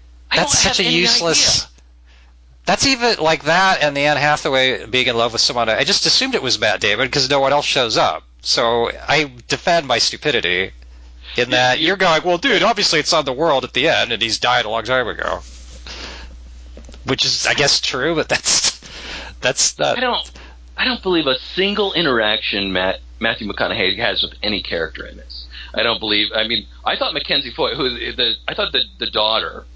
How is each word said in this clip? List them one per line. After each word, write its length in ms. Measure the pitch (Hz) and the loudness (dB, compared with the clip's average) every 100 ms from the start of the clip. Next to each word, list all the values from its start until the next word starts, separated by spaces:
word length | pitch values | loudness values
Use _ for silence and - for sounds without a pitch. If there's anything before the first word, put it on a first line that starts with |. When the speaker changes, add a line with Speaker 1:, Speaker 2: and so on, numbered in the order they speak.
| - - - | -20 -18 -4
Speaker 1:
I 60 | - | -2
don't 80 | |
Speaker 2:
That's 140 | 180 - | 2 2
such 180 | 190 - | 2 2
Speaker 1:
have 80 | 170 | 2
Speaker 2:
a 20 | |
Speaker 1:
any 80 | 165 | 2
Speaker 2:
useless 680 | 220 - 170 151 - - | 2 2 2 2 2 2
Speaker 1:
idea. 40 | - - - - - - - - - - | -2 -16 -20 -20 -20 -20 -20 -20 -20 -8
Speaker 2:
That's 220 | - 196 277 | -2 2 2
even, 300 | 254 240 202 | 2 2 2
like, 240 | 156 160 | 2 2
that 380 | 147 175 190 175 | 2 4 4 4
and 120 | 147 143 | 2 2
the 60 | |
Anne 140 | 147 143 | 2 4
Hathaway 680 | 147 151 160 135 131 107 107 | 2 2 2 4 4 0 0
being 220 | 127 123 | 0 2
in 80 | 117 | 2
love 160 | 117 | 0
with 80 | 113 | 2
someone. 260 | - 120 110 | 0 2 2
I 160 | 104 | 2
just 220 | 139 - 160 | 2 0 2
assumed 280 | - 262 | 2 0
it 80 | 214 | -2
was 160 | 123 113 | -2 0
Matt 200 | 110 101 | 0 2
Damon 300 | 107 104 131 | 0 2 0
'cause 180 | 147 131 | 0 2
no 120 | 139 | 2
one 120 | 135 | 4
else 140 | 147 - | 2 2
shows 300 | 147 117 131 | 0 0 2
up. 240 | 123 80 - - | 0 0 -10 -12
So 500 | - - 117 117 117 - - | -4 0 2 2 0 -4 0
I 220 | 143 147 123 - | 0 0 -6 -6
defend 380 | 139 - 170 139 | -4 2 0 2
my 120 | 117 | 0
stupidity 720 | - 117 151 120 87 90 95 - - - - - - - | 0 -2 -2 0 0 0 -2 -8 -20 -20 -20 -20 -8 -2
in 100 | 123 | 0
Speaker 1:
You, 0 | |
Speaker 2:
that 340 | 127 127 123 | 2 2 2
Speaker 1:
you 80 | 160 | 0
Speaker 2:
you're 80 | 190 | 2
going, 260 | 185 156 | 2 2
"Well, 160 | 175 175 | 2 0
dude, 240 | 180 190 | 2 2
obviously 380 | 196 208 - 165 | 2 2 2 0
it's 120 | 139 | 2
on 120 | 165 | 0
the 80 | 139 | 0
world 320 | 127 165 135 | 0 2 2
at 80 | 120 | 0
the 160 | 127 156 | 0 2
end 240 | 107 110 | 2 0
and 100 | 110 | 0
he's 160 | 117 104 | -2 0
died 260 | 123 123 | 2 2
a 40 | 107 | 0
long 140 | 113 | -2
time 240 | 107 131 110 | 0 0 0
ago." 320 | 80 82 85 - - - - - - - - - - - - - - - - | -4 -4 -4 -8 -18 -18 -18 -16 -14 -14 -14 -16 -18 -20 -20 -20 -18 -18 -10
Which 200 | - 131 | -4 0
is, 220 | - - - | 0 0 0
I 80 | |
guess, 260 | 120 139 - | 2 2 2
true, 340 | - 131 147 | 0 -2 0
but 140 | 160 120 | 0 0
that's, 520 | 123 - - - - - - - - - - | 0 2 2 0 -4 -14 -14 -12 -12 -14 -2
that's 360 | 123 - - - | -2 2 0 0
not 200 | 143 240 | 0 2
Speaker 1:
I 20 | |
don't, 300 | 247 214 - - - - - - | 0 -2 -6 -14 -20 -20 -14 -4
I 80 | |
don't 180 | 254 240 | -2 -2
believe 240 | 190 170 143 | 0 2 2
a 80 | 131 | -2
single 540 | - - 196 202 196 | -4 -2 0 0 0
interaction 800 | 156 160 120 107 107 - 101 98 | 0 2 2 2 0 -2 -2 0
Matt, 280 | 92 92 95 - - | 0 0 -2 -8 -4
Matthew 300 | 113 117 104 | -2 -2 -6
McConaughey 480 | - 90 92 92 95 | -2 -2 0 0 0
has 240 | 113 95 | -2 -2
with 120 | 85 - | -4 -6
any 200 | 104 98 | -6 -4
character 420 | - 85 80 - | -4 -4 -4 -8
in 120 | 80 - | -14 -16
this. 240 | - - - - - | -16 -16 -16 -16 -8
I 80 | - | -2
don't 180 | 117 113 | 0 0
believe, 280 | 107 104 104 | 0 0 0
I 120 | 110 110 | -2 -2
mean, 200 | 113 - - | -4 -6 -8
I 120 | - 190 | -4 -2
thought 180 | 262 | -2
Mackenzie 360 | 147 139 147 120 | -4 -4 -4 -4
Foy, 240 | 135 123 | -4 -4
who, 140 | 123 131 117 117 | -2 -4 -4 -8
the, 220 | 117 117 - - | -2 -2 -2 -6
I 80 | |
thought 180 | 156 - | -6 -2
the, 100 | 127 110 - | -2 -4 -6
the 120 | 110 | -4
daughter 540 | 110 107 110 82 - - | 0 0 0 -2 -10 -16